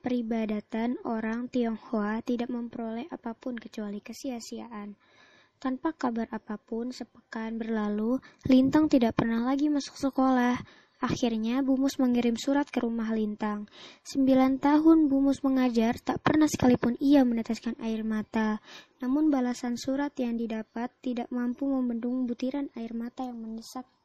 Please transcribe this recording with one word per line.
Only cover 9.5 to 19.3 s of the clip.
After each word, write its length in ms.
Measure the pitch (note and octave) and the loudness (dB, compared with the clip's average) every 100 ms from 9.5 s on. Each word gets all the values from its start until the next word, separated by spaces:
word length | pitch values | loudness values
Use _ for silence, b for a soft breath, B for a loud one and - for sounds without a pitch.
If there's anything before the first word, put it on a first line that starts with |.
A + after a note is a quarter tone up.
| C#4 D4+ | 0 0
masuk 240 | D4 - | 0 -4
sekolah. 640 | - C#4 - C4 B3+ B3 B3 - b b _ | -4 -2 2 2 4 2 0 -6 b b _
Akhirnya, 600 | B3 - A#3+ A3+ A3 B3+ | -4 0 0 0 -2 0
Bu 160 | C4+ C4 | 0 2
Mus 240 | C4+ - | 0 2
mengirim 320 | B3+ A#3+ A#3+ | 2 4 2
surat 320 | A#3 - C#4 C#4+ | 0 0 0 0
ke 160 | - | -2
rumah 320 | A#3 A#3 A3 | -2 -4 -2
Lintang. 560 | A3+ G#3 G#3 G#3+ G#3 G#3 B B B | -2 -2 -4 -4 -6 -10 B B B
Sembilan 560 | - C4+ C4+ C4 C4 C4+ | -8 0 4 6 4 4
tahun 480 | C#4+ D4+ D#4+ E4 D4+ | 4 6 8 8 6
Bu 160 | C4+ | 4
Mus 240 | C#4 C4+ C4+ | 2 2 2
mengajar, 560 | C4 B3+ A#3 A3+ B3 | 2 2 4 2 0
tak 240 | - - - | -4 -2 2
pernah 240 | D4+ D4+ | 4 4
sekalipun 480 | - B3+ B3 A#3+ B3 | 4 4 4 2 0
ia 240 | C#4 C#4+ | 6 6
meneteskan 560 | B3+ A#3 A3+ A3 A#3 A3+ | 6 2 -2 -6 -6 -6
air 240 | A3+ A3 | -6 -4
mata. 560 | A3 G#3+ G#3 A3+ A3 G#3+ B B B _ B3 | -2 -4 -2 0 0 -2 B B B _ -2
Namun, 240 | C#4 | 2
balasan 480 | D#4 | 4